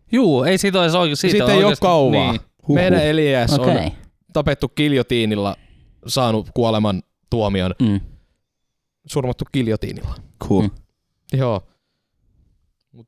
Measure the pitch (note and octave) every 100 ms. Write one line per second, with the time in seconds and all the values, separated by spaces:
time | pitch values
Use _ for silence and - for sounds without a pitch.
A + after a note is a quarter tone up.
0 | - A#3+ G3+ C3 D3 F#3+ G3+ F#3 E3+ F3
1 | E3 D3 - G3+ - G3 G3+ C#3+ F#3 D#3+
2 | C3 G#2+ - A2+ - _ - D3 F#3 E3+
3 | D3+ D#3 D3 B2+ A#2 C#3 B2+ A#2+ - -
4 | - _ _ D#3 C#3+ C#3 C3 - D3+ C3+
5 | - A#2+ A2 G#2 G2+ - - - _ _
6 | - C3+ A#2+ A2 - - A2+ G#2+ G#2+ F#2
7 | - _ - A#2 G#2 G2 F2+ - A2+ G2
8 | - - _ _ _ _ _ _ _ _
9 | - D3 B2+ - - C3+ A2 G#2+ - F#2+
10 | - - - - - G2 G2 - - _
11 | _ _ _ C3 B2 G2 - _ _ _
12 | _ _ _ _ _ _ _ _ _ A#2+